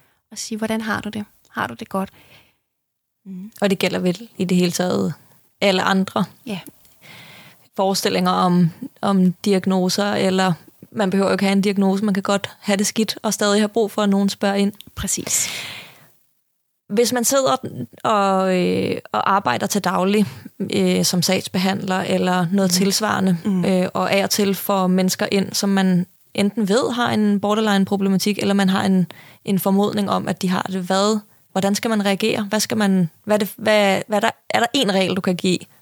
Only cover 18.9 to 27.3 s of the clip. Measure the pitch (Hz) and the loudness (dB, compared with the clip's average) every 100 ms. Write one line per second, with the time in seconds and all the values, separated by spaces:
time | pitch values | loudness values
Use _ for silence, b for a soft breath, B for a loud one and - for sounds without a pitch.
18.9 | - - 214 - 196 202 233 202 208 180 | -4 -4 -2 0 0 0 -2 -2 -2 -2
19.9 | 185 185 208 202 B B - 202 - 185 | 0 2 2 0 B B -10 -4 0 2
20.9 | 180 175 180 165 190 - 196 190 196 196 | 2 0 0 0 0 -2 -2 0 -2 -2
21.9 | 190 196 185 185 180 175 196 190 180 196 | -2 0 0 2 0 0 2 2 2 0
22.9 | 190 214 202 190 175 214 190 175 185 180 | 0 0 0 2 0 0 0 2 2 0
23.9 | - 185 196 196 - 202 190 - 196 185 | -2 0 0 0 0 0 -2 -2 0 2
24.9 | 185 185 - 208 202 190 - 202 196 190 | 2 0 -2 -2 -2 -2 -2 0 2 2
25.9 | 180 180 _ _ - 202 202 202 220 294 | 2 0 _ _ -4 -2 -2 0 0 0
26.9 | 240 240 220 208 | -2 0 2 2